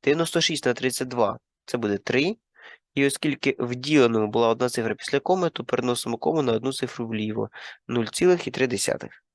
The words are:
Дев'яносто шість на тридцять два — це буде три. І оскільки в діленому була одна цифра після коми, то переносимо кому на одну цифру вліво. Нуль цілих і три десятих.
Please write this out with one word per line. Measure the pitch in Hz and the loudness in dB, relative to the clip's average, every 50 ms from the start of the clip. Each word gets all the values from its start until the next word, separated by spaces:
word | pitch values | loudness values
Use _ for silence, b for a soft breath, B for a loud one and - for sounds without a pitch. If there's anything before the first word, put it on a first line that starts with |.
| - | 0
Дев'яносто | 139 147 160 170 165 - 170 | 2 2 2 2 0 0 0
шість | 160 - 170 135 - | 0 0 0 0 0
на | 127 123 | 0 0
тридцять | - 127 127 123 - 135 127 | 0 0 -2 -2 -2 -4 -4
два — | 123 123 110 98 113 - - _ _ _ _ | 0 2 2 2 0 -4 -12 _ _ _ _
це | - - 123 | -6 -4 -2
буде | 113 104 101 98 | 0 0 -2 -2
три. | - - 120 123 147 180 220 - _ _ B B B B B B _ _ _ | -2 0 0 2 2 0 -2 -4 _ _ B B B B B B _ _ _
І | 143 139 139 | 0 0 0
оскільки | 139 - - 151 139 - - 139 127 - | 0 0 -2 -2 -2 0 0 -2 -2 0
в | 123 120 123 | -2 -4 -4
діленому | 127 127 143 156 147 127 117 113 110 107 104 | -6 -2 2 6 6 6 6 6 2 0 0
була | 107 117 117 113 | 2 2 2 4
одна | 113 117 127 123 | 2 2 0 -2
цифра | - - 113 110 104 | -2 -2 -2 -2 -4
після | - - - - 139 | -6 -4 -4 -2 -2
коми, | - - 185 185 180 160 | 0 0 0 0 0 -2
то | - - 151 | -4 -6 -4
переносимо | - - 123 120 123 120 - - 117 117 - | -2 -2 0 0 0 -2 -2 -4 -6 -6 -4
кому | - - 160 160 | -2 0 0 0
на | 143 123 | 2 2
одну | 113 110 113 135 131 | 0 0 -2 -4 -4
цифру | - - 120 - - 120 113 | -4 -6 -8 -6 -8 -8 -6
вліво. | 113 107 107 107 107 110 107 107 B B B B B B _ - | -6 -4 -4 -4 -4 -4 -6 -6 B B B B B B _ -4
Нуль | 120 120 113 | -2 -2 -2
цілих | 110 - - 175 180 180 170 - - | -2 -2 2 4 4 4 4 0 -4
і | |
три | - - 131 123 | -2 -2 0 0
десятих. | 120 101 - - - - - - - - _ _ _ | 0 -2 -2 -2 -2 -2 -4 -10 -16 -20 _ _ _